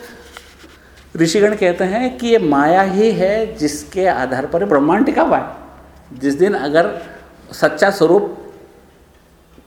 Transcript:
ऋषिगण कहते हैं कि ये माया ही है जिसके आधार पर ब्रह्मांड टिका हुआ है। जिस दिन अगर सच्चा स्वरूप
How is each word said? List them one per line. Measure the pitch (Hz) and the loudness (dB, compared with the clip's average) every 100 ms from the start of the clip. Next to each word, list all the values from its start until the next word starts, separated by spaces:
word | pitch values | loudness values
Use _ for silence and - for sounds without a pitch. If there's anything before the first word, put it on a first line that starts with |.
| - - - - - - - - - - - 165 | -20 -20 -20 -20 -20 -20 -20 -20 -20 -20 -10 -2
ऋषिगण | 165 208 208 | 0 2 2
कहते | 214 185 175 | 2 0 0
हैं | 185 214 254 254 | -2 -2 -4 -4
कि | 240 | 0
ये | 226 | 2
माया | 165 139 147 185 | 2 2 4 4
ही | 196 185 226 | 2 2 2
है | 175 185 220 220 - | 2 0 0 -4 -4
जिसके | 147 - - 185 185 | -4 -4 -8 -2 0
आधार | 123 131 127 147 | 0 -2 -4 -4
पर | 170 | -2
ब्रह्मांड | 202 143 151 311 277 | 0 2 2 2 2
टिका | - | 0
हुआ | 320 - | 0 0
है। | - - - - - - - 127 | -2 -12 -20 -20 -20 -20 -20 -6
जिस | 139 | -4
दिन | 139 190 | 0 0
अगर | 185 147 156 180 - - - - - - | 0 0 0 0 -4 -14 -20 -20 -20 -20
सच्चा | - 151 - 202 | -2 -2 2 0
स्वरूप | 196 208 196 - - - - - _ _ _ _ _ _ _ _ - | 2 2 2 0 -8 -18 -20 -20 _ _ _ _ _ _ _ _ -20